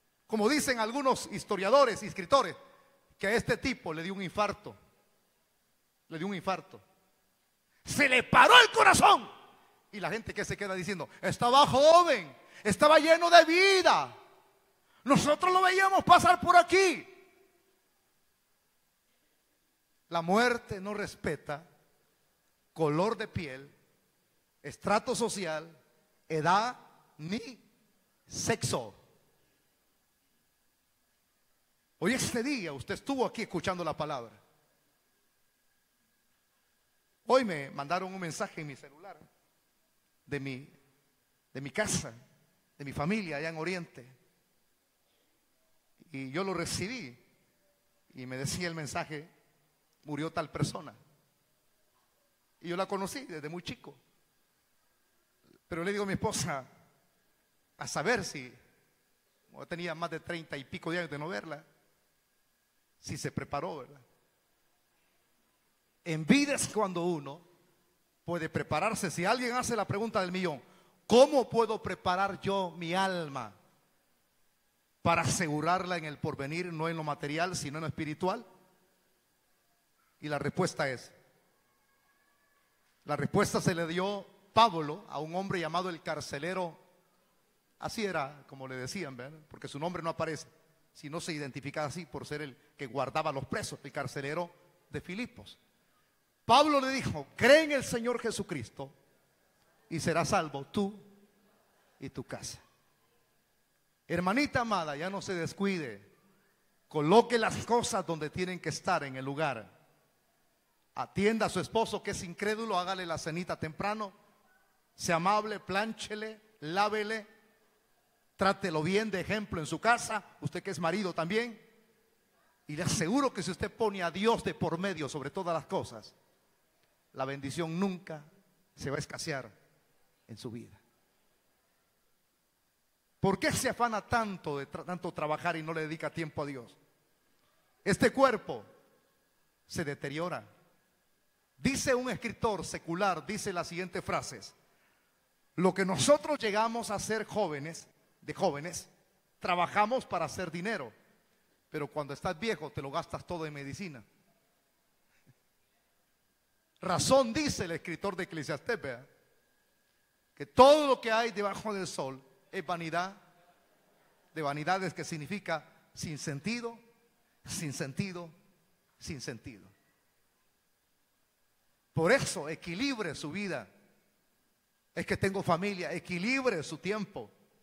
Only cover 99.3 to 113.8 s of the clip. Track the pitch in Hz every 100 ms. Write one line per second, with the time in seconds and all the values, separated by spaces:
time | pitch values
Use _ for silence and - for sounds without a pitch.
99.3 | _ _ _ _ _ _ 160 170 160 143
100.3 | 196 156 139 139 208 196 208 - - -
101.3 | _ _ _ _ _ _ _ 135 - -
102.3 | 95 - - _ _ _ _ _ _ _
103.3 | _ _ _ _ _ _ _ - 170 185
104.3 | 240 294 262 233 196 156 143 180 196 151
105.3 | 175 160 - 196 185 135 101 104 _ _
106.3 | _ _ _ _ _ _ 156 147 220 233
107.3 | 240 214 104 - 240 - 208 170 165 151
108.3 | 180 185 175 160 147 - 170 139 131 131
109.3 | 139 151 117 95 - _ _ _ _ _
110.3 | _ _ _ _ _ _ - 123 - 202
111.3 | 226 196 185 - 220 226 208 208 - 180
112.3 | 170 202 214 226 180 180 185 175 156 165
113.3 | 165 180 160 156 151